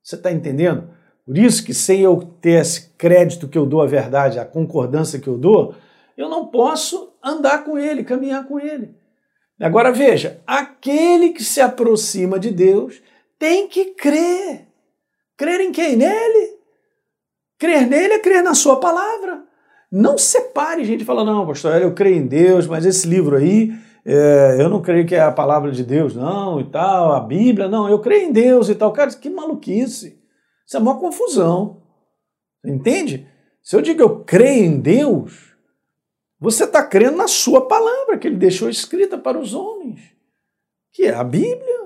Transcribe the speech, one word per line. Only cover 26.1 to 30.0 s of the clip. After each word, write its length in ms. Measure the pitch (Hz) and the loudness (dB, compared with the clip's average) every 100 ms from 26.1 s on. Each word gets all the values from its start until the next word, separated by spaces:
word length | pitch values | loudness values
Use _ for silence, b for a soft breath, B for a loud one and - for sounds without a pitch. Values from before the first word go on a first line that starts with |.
| 113 | -4
não, 440 | 139 202 196 156 | -6 -6 -6 -6
e 60 | - | -6
tal, 480 | 151 185 190 165 | -4 0 2 2
a 60 | 139 | 0
Bíblia, 480 | 110 156 247 208 190 | -2 0 2 2 -2
não, 220 | 220 202 | -2 0
eu 100 | 208 | 0
creio 300 | 233 403 359 | 2 2 2
em 20 | |
Deus 360 | 220 247 254 202 | 2 4 4 2
e 80 | 208 | 0
tal." 160 | 214 | 0
Cara, 200 | 214 285 | 0 -2
que 180 | - 294 | -4 -12
maluquice. 880 | 370 311 - - 202 254 - | -10 -10 -10 -6 -4 -4 -8